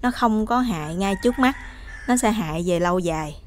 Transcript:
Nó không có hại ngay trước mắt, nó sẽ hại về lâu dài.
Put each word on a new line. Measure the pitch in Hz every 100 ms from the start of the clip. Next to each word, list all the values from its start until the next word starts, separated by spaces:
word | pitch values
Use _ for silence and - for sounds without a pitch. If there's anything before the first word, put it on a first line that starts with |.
Nó | 262
không | 247 240 214 220
có | 240
hại | 254 175 151 170
ngay | 196 196
trước | 240 247
mắt, | 254 269 - - - - -
nó | 247
sẽ | 233
hại | 214 165 156 175
về | 175
lâu | 175 180
dài. | 170 160 151 151